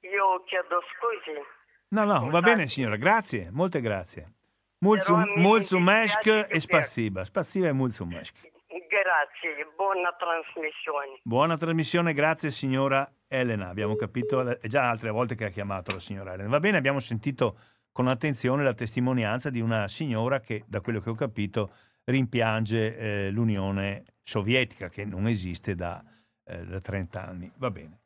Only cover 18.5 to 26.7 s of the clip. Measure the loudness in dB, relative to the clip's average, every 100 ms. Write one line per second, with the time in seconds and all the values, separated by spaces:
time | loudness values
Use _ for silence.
18.5 | 2 0 0 -4 -2 0 2 0 -2 -2
19.5 | -2 0 0 -2 -4 -4 -2 0 -2 -2
20.5 | -8 -6 -6 -2 -4 -4 -4 -6 -4 -4
21.5 | -2 -4 -6 _ _ -2 0 0 2 2
22.5 | 2 0 0 0 -2 -4 -2 -2 0 0
23.5 | 0 -2 -2 -2 -6 -12 _ -6 -4 2
24.5 | 2 2 -4 -12 -8 -8 -2 0 0 -2
25.5 | -8 -6 -4 -6 -8 -16 _ _ _ -16
26.5 | -14 -10